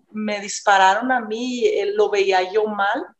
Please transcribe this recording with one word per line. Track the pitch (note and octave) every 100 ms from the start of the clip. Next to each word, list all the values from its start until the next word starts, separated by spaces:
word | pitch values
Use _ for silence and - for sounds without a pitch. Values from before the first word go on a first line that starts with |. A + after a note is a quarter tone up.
| _
me | G#3+ G#3+ G#3
dispararon | G3+ - - G3 F#3+ G3+ B3+
a | B3+
mí", | G#3+ A3+ B3+ B3 G#3+
él | G#3 G3+ G#3
lo | G3+
veía | G3+ G3 F#3 F#3
yo | G#3+ G#3+
mal | G#3 G3 B3+ E4 _